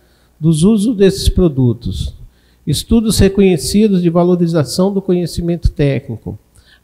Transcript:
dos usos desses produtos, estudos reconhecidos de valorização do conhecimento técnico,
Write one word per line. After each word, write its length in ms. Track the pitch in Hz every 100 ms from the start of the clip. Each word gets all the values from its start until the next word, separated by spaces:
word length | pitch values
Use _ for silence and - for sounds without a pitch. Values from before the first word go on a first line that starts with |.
| _ _ _ -
dos 260 | 160 151
usos 340 | 190 220 220 196
desses 320 | 196 190 -
produtos, 840 | - 175 135 123 113 95 92 - - - _ _ _ -
estudos 500 | - - 233 220 -
reconhecidos 840 | 196 196 196 180 - 202 220 185
de 80 | 175
valorização 840 | 170 175 175 165 165 139 - 190
do 80 | 196
conhecimento 720 | 185 180 165 - 170 170 -
técnico, 680 | - 143 135 - 113 - 104 _ _ _ _